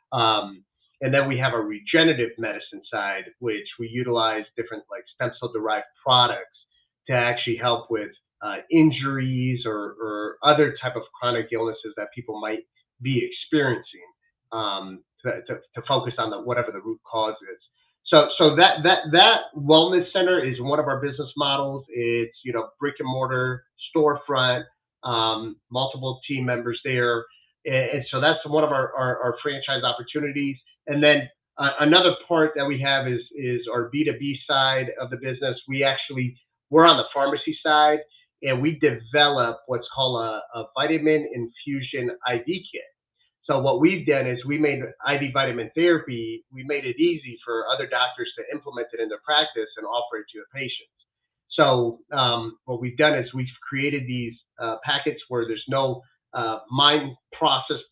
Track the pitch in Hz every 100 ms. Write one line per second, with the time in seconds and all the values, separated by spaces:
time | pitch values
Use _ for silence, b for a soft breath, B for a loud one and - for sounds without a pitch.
0 | b 127 113 107 101 95 _ _ _ -
1 | 131 139 139 127 131 120 107 104 - 160
2 | 165 135 117 - 110 98 - 101 - 110
3 | 98 95 92 - 120 107 104 - 117 120
4 | 123 117 113 110 104 - 113 107 - 98
5 | - - 123 - 120 117 110 107 - _
6 | - 123 123 101 95 _ _ _ _ _
7 | - 127 120 123 123 113 120 113 - 110
8 | 104 - _ - 104 98 - 165 156 131
9 | 139 135 131 127 127 123 113 107 104 -
10 | 110 104 107 - 143 151 147 - 127 120
11 | - - 123 120 110 113 113 107 110 101
12 | 104 - 117 110 107 110 - _ _ -
13 | 123 127 - - - 156 135 113 - -
14 | - _ _ _ - 113 107 98 95 92
15 | _ _ 127 - - 123 - - - 135
16 | 123 117 113 113 117 120 117 98 107 113
17 | - 113 110 110 - - _ _ _ _
18 | - 156 147 - 160 143 185 156 160 190
19 | 156 165 214 220 - 151 143 156 170 180
20 | - 190 180 175 131 123 127 151 143 131
21 | 139 135 139 - 143 139 139 139 135 120
22 | 117 117 113 - 127 117 110 - 143 139
23 | 135 131 131 131 127 127 _ - - 165
24 | 151 143 - 135 127 123 120 _ _ _
25 | 127 117 113 110 113 107 - 123 135 135
26 | 131 131 - 139 127 120 120 113 135 127
27 | 120 117 113 b b b - 131 123 139
28 | 127 - 147 160 156 151 151 135 131 135
29 | 127 123 123 117 147 139 135 135 123 123
30 | 120 151 147 139 143 135 _ b - 147
31 | 147 143 127 _ _ - 139 - 151 175
32 | 180 - - 165 156 151 139 135 139 135
33 | 131 120 - 143 127 123 117 120 117 143
34 | 147 123 139 135 - 139 135 131 123 120
35 | 127 123 131 123 135 120 - 135 135 135
36 | - 135 127 - _ _ - 151 165 147
37 | - 139 139 143 - 156 160 151 151 151
38 | - b b _ 139 127 147 156 151 120
39 | - 147 147 139 120 120 - 123 - -
40 | 131 120 113 107 - 117 110 131 151 160
41 | 151 156 147 123 117 - - 139 131 139
42 | 123 123 123 120 131 180 - - - _
43 | _ _ _ _ - 139 131 127 160 190
44 | 147 139 127 123 131 147 147 131 123 -
45 | 135 143 135 135 135 120 110 - 170 165
46 | 156 120 113 113 _ 131 131 143 131 123
47 | 170 160 131 117 - 117 113 135 127 123
48 | 123 120 113 - 113 151 143 123 117 117
49 | 110 104 - 151 151 117 107 - 107 120
50 | 120 113 107 107 101 135 127 - - _
51 | _ _ _ _ _ - 143 127 120 117
52 | - 143 123 117 113 - - 120 123 123
53 | 151 139 123 131 127 - - 135 143 143
54 | 127 123 120 117 _ - 117 113 - 139
55 | 151 - - 123 113 110 - 135 135 123
56 | b b _ 123 113 110 - 131 143 151
57 | 139 127 _ - 156 131 - 147 -